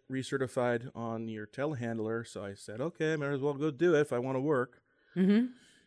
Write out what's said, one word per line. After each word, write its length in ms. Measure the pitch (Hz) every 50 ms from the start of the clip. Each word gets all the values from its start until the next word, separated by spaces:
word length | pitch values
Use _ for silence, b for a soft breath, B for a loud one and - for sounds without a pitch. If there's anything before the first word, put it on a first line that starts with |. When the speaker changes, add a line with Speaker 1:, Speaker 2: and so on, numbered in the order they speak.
| _ -
Speaker 1:
recertified 800 | 131 131 127 - 143 131 131 120 - 131 123 123 120 117 117 135 -
on 340 | - 117 113 113 113 113 113
your 180 | 110 107 107
telehandler." 800 | - - - 135 156 156 117 120 117 113 110 107 110 113 117 113 -
So 160 | - 95 101
I 100 | 98 98
said, 260 | - - - 104 113
"Okay, 360 | 139 170 - - 160 156 160
might 120 | 151 143 143
as 80 | 143 135
well 140 | 135 147 143
go 160 | 135 147 156
do 220 | 139 123 170 180 160
it 60 | 147
if 100 | 147 -
I 60 | 127 123
wanna 220 | 123 131 135 131
work." 420 | 135 156 151 127 123 - _ _ _ _ _ _ _ _ -
Speaker 2:
Mm-hmm. 300 | 175 190 190 208 226 247 247 b b b b b b b